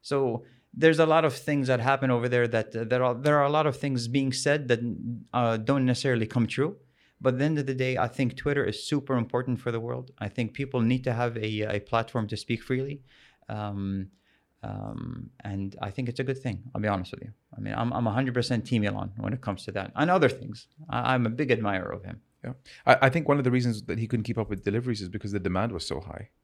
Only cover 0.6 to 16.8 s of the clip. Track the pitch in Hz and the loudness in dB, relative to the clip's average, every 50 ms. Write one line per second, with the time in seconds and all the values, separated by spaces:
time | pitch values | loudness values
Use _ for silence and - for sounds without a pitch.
0.6 | _ _ - - 160 160 160 156 165 156 156 165 160 151 131 - - - 147 143 | _ _ -4 6 6 6 8 8 6 6 6 6 4 4 0 -2 -2 0 0 0
1.6 | 135 127 131 120 117 131 135 135 139 127 123 120 117 123 123 123 120 117 117 113 | 2 2 2 2 4 2 2 2 4 2 2 2 2 2 2 2 2 4 2 0
2.6 | 107 - - 113 113 110 123 127 127 123 123 123 139 151 147 147 143 143 147 156 | -2 -2 -6 -6 -2 0 2 2 2 2 0 2 2 4 4 6 4 4 4 4
3.6 | 156 151 135 135 - 143 135 123 117 117 123 139 135 135 127 - - 147 147 151 | 2 2 0 0 -2 -2 -2 -2 -2 0 0 0 0 0 -2 0 0 0 0 0
4.6 | 143 123 120 117 120 120 98 - - 117 120 113 - _ - 120 120 117 113 110 | 2 2 0 2 2 -4 -6 -6 -6 -6 -8 -8 -10 _ 0 2 2 2 2 0
5.6 | 110 123 139 139 131 127 123 123 - 139 123 117 110 104 - 127 117 113 - - | 2 2 2 4 4 2 2 2 2 2 2 2 0 0 2 0 0 2 2 0
6.6 | 139 165 208 - _ _ _ _ _ _ _ _ - 131 127 123 139 151 160 147 | -2 -2 -2 -8 _ _ _ _ _ _ _ _ 0 0 2 2 0 0 0 0
7.6 | 139 135 135 127 131 127 127 101 95 117 - - 135 120 - - - 147 143 143 | -2 -2 -2 -2 0 0 0 0 -2 -2 0 0 0 0 0 -2 -2 0 0 2
8.6 | 127 - - - - - 151 143 - - 131 123 123 127 - - 127 127 123 117 | 0 0 -2 -4 -4 -2 -2 -2 0 0 -2 -2 0 0 -2 -2 -2 -2 -4 -4
9.6 | - 127 113 117 113 120 123 127 131 131 - _ 107 104 - - 120 107 - - | -4 -4 -4 -4 -6 -6 -8 -8 -10 -14 -12 _ -8 -8 -4 -4 -4 -4 -4 -8
10.6 | 139 135 - 127 113 117 127 127 127 131 120 117 123 120 117 117 107 107 107 107 | -8 -4 0 0 2 2 2 2 0 -2 -2 0 -2 -2 -2 -4 -4 -4 -2 -2
11.6 | 107 107 104 101 101 - - 113 113 - - 120 110 101 113 104 - - 117 113 | -2 -2 -2 -4 -2 0 0 0 0 0 -2 -2 -2 -2 -6 -8 -4 -4 -4 -4
12.6 | - - 131 127 131 139 143 139 - _ _ _ - - _ _ _ - 107 107 | -2 -4 -4 -4 -2 -6 -8 -12 -14 _ _ _ -20 -20 _ _ _ -10 -8 -6
13.6 | 104 104 101 101 98 98 98 98 95 95 _ _ _ _ _ _ _ _ _ _ | -6 -6 -6 -4 -4 -4 -4 -4 -6 -8 _ _ _ _ _ _ _ _ _ _
14.6 | - 107 101 101 104 - - - - - 80 - - - _ _ - 101 98 98 | -12 -10 -8 -8 -8 -8 -8 -8 -8 -8 -10 -10 -12 -14 _ _ -10 -8 -6 -6
15.6 | 98 98 - - - 101 - - 127 120 120 - 127 127 135 131 - 127 101 90 | -6 -6 -8 -8 -10 -8 -6 -6 -6 -6 -4 -4 -4 -4 -4 -4 -4 -6 -6 -6
16.6 | - - - 107 | -10 -8 -6 -4